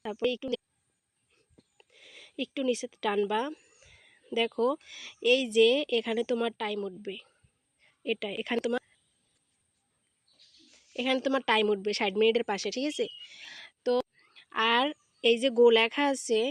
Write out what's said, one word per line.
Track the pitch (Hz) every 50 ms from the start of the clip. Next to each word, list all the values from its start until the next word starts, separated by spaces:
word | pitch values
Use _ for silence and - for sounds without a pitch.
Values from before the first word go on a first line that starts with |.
তারপরে | _ 226 208 _ 226 247 254
একটু, | 233 - 262 247 - _ _ _ _ _ _ _ _ _ _ _ _ _ _ _ _ _ _ _ _ _ _ _ _ _ _ _ - - - - - - - _ - 269
একটু | - _ 285 269 254
নিচে | 240 - - 240 _ _ -
টানবা। | 220 202 202 208 196 208 214 247 294 311 _ _ _ _ _ _ - - - _ _ _ _ _ - -
দেখো | 226 233 226 - - 226 247 285 - _ - - - - - - _ - 233 247
এই | 262 262 233 214
যে | 226 226 226 247 285 302 - 247 233
এখানে | 220 233 226 226 226 -
তোমার | 254 233 233 233 226 _ 226
টাইম | 208 208 208 202 196
উঠবে, | 185 175 208 202 185 190 - _ _ _ _ _ _ _ _ _ _ _ _ _ _ _ _
এটা | - 226 - - 208 196 -
এখানে | 220 - 247 233 -
তোমার, | 240 233 247 _ _ _ _ _ _ _ _ _ _ _ _ _ _ _ _ _ _ _ _ _ _ _ _ _ _ _ _ _ _ _ _ - _ _ - - _ - - _ _ _
এখানে | - 247 262 262 262 240
তোমার | 277 269 262 254 -
টাইম | 226 220 220 208
উঠবে | 214 196 190 208 208 -
ষাট | 226 202 190 208
মিনিটের | 220 226 226 233 226 -
পাশে, | 208 190 - 214 196
ঠিক | 254 269 302
আছে? | 294 - 240 - - - - - - - - - - - - - _ _ _
তো | 254 247 247 - _ _ _ _ _ _ - - _ - - 220 226
আর | 233 240 262 294 302 _ _ _ _ _ -
এই | 240 233 233
যে | 233 277 233 226
গো | 240 240 233 226
লেখা | 226 233 - - 285 285 277
আছে | 254 - - 233 220 226 262